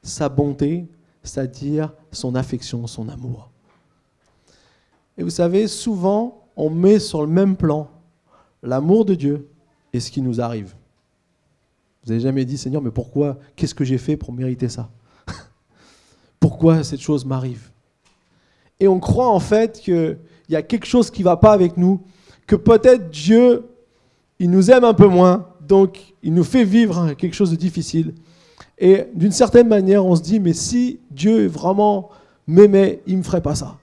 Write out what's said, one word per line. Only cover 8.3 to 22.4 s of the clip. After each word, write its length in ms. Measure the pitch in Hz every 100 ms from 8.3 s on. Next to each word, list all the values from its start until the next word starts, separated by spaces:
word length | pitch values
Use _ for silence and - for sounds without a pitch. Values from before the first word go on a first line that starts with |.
| _ _ _
l'amour 420 | 123 131 151 214 202
de 80 |
Dieu 340 | 180 139 147 - _ _ _ _
et 60 | 123
ce 100 | 117
qui 140 | -
nous 180 | 131 117
arrive. 320 | 117 113 95 92 _ _ _ _ _ _ _ _ _ _ _ _
Vous 60 | 117
n'avez 120 | 113
jamais 240 | 131 135 127
dit, « 120 | 139
Seigneur, 240 | 127 147
mais 80 | 127
pourquoi ? 480 | 113 117 143 143 135 _ -
Qu'est-ce 200 | 160 -
que 80 |
j'ai 160 | 135 127
fait 180 | - 151
pour 160 | -
mériter 360 | 123 127 127 123
ça ? 200 | 113 117 _ _ _ -
<laughs> 1120 | - _ _ _ _ _ _ _ _ _ _
Pourquoi 440 | 165 - 160 160
cette 180 | 147 139
chose 240 | - 147 131
m'arrive ? » 440 | 131 131 117 107 _ _ _ _ _ _ _ _ _ _ _
Et 80 | 196
on 120 | 185
croit 280 | - 226 254
en 140 | 196
fait 380 | - 214 226 220
qu'il 360 | - 175 160 160 - _ -
y 80 | 156
a 60 |
quelque 260 | 151 233 -
chose 240 | 247 226
qui 100 | -
ne 40 | 180
va 120 | 170
pas 140 | 214
avec 240 | 208 180 175
nous, 260 | 180 190 - _ _ _